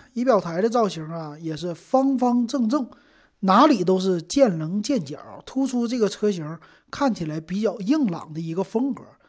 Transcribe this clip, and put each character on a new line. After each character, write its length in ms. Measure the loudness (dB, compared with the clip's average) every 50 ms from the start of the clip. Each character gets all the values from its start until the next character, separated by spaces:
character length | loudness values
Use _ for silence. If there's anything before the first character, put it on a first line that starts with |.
| -12 _ -8
仪 100 | -2 2
表 160 | 2 2 2
台 220 | 2 -2 -2 -2
的 80 | 0 0
造 180 | 2 2 2
型 160 | 0 -2 -4 -8 -8
啊， 260 | -10 -10 -10 -10 -12 -10
也 180 | -8 -8 -6
是 160 | -6 -6 -8 -8
方 420 | -10 -4 0 2 2 4 2 2
方 300 | 2 2 2 2 2 0
正 240 | 0 0 0 0 2
正， 180 | 0 0 -2 -4 -10 -18 _ _ _ _ _ _ _ _
哪 260 | 2 4 6 6 6
里 180 | 6 6 4 2
都 160 | 2 2 2
是 220 | 2 0 0 -2
见 380 | -2 -2 2 4 4 4 4 0
棱 200 | -2 -4 -4 -4
见 220 | -2 0 -2 -2 -2
角， 140 | -6 -10 -14 -14 -16 -18 -18 -18
突 180 | -6 -2 -2 0
出 220 | 0 0 0 -2
这 100 | 0 0
个 100 | 0 0
车 240 | 0 0 0 -2 -2
型 280 | 0 -2 -6 -8 -10 -12 -16 -20 -20 _ _ _
看 200 | -4 0 0 0
起 140 | 0 -2 -4
来 140 | -6 -6 -6
比 220 | -6 -6 -4 -2
较 140 | 0 -2 -2 -2
硬 260 | 0 0 2 2 2 0
朗 200 | 0 -4 -8 -10
的 80 | -10 -8
一 140 | -8 -4 -4
个 100 | -4 -4
风 300 | -2 -2 -2 -2 -2 -4
格。 100 | -6 -12 -18 -20 _ _